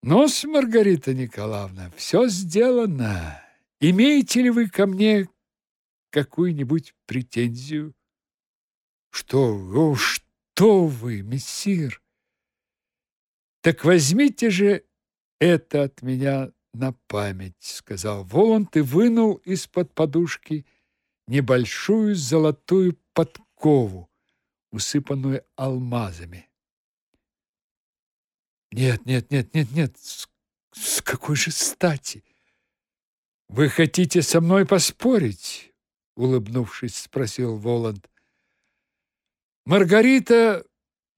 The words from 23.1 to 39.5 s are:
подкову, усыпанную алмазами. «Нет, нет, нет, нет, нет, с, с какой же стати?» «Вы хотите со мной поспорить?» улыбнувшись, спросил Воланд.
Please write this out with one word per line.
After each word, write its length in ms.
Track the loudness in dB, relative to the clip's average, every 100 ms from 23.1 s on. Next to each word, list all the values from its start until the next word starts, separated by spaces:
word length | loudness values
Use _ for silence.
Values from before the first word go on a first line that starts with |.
подкову, 1000 | -2 -2 -4 _ _ 2 2 2 -6 -18 _ _ _ _ _ _
усыпанную 760 | -10 -4 -4 -4 -6 -4 -6 _ -10
алмазами. 920 | -6 -6 -6 -6 -8 -12 -18 -20 _ _ _ _ _ _ _ _ _ _ _ _ _ _ _ _ _ _ _ _ _ _ _
«Нет, 320 | -2 -2 -2
нет, 260 | -2 -4 -2
нет, 220 | -4 -2
нет, 180 | -4 -2
нет, 260 | -2 -4 _
с, 300 | -20 -16 -18 _ _ _ _
с 300 | -12 -6 -6
какой 340 | -6 -8 -4 -2
же 140 | -2
стати?» 760 | -4 -6 -2 -2 -2 -8 -16 _ _ _ _ _ _ _ _ _ _ _ _ _
«Вы 200 | 0 0
хотите 540 | 2 0 2 0 0
со 180 | 2 0
мной 240 | 2 2
поспорить?» 1120 | 4 2 0 -2 0 2 0 -6 -14 -16 -20 _ _ _ _
улыбнувшись, 840 | -4 0 0 -2 -6 -6 -8 -12 -12
спросил 600 | -10 -6 -6 -4 -6 -4
Воланд. 520 | -4 -2 -2 -8 _ _ _ _ _ _ _ _ _ _ _ _ _ _ _